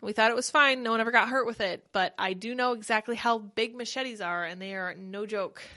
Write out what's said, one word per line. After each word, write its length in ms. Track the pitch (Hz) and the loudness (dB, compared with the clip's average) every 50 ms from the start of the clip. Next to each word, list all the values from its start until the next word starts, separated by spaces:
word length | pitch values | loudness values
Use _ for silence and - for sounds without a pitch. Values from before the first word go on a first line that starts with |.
We 120 | - 208 | -8 -2
thought 180 | 208 226 220 226 | 2 4 4 4
it 60 | 233 | 4
was 120 | 247 254 - | 2 0 2
fine. 360 | - 302 285 269 262 254 240 | 4 6 6 6 4 2 2
No 80 | 226 | 0
one 80 | 226 226 | 2 2
ever 100 | 220 233 | 2 4
got 180 | 247 233 208 233 | 4 4 4 4
hurt 160 | 262 262 240 | 2 0 0
with 160 | 233 220 - | -2 -2 -2
it, 280 | 208 185 175 - _ _ | -2 -2 -2 -6 _ _
but 240 | - 196 185 - - | 0 0 0 0 0
I 180 | - 190 190 190 | -2 -2 -2 -2
do 200 | 185 202 233 247 | -4 -6 -4 -2
know 160 | 254 247 247 | 0 0 0
exactly 460 | 247 220 202 - 226 214 220 240 233 | 0 -2 0 0 0 0 0 -2 -4
how 220 | 220 - 233 233 220 | 0 2 2 2 2
big 360 | 208 202 - 220 240 233 240 | -2 -4 -2 -2 -2 -2 -4
machetes 460 | 247 233 - - 269 262 254 226 208 | -6 -10 -6 -6 -4 -4 -6 -6 -6
are, 240 | 185 175 175 175 175 | -4 -2 -2 -2 -4
and 180 | 165 180 185 | -6 -6 -8
they 120 | 190 196 196 | -10 -8 -6
are 180 | 190 185 180 - | -6 -6 -6 -6
no 320 | 180 190 190 190 202 220 | -8 -12 -10 -8 -8 -6
joke. 340 | 208 214 202 185 - - - - - - | -4 -2 -2 -2 -4 -6 -12 -18 -18 -16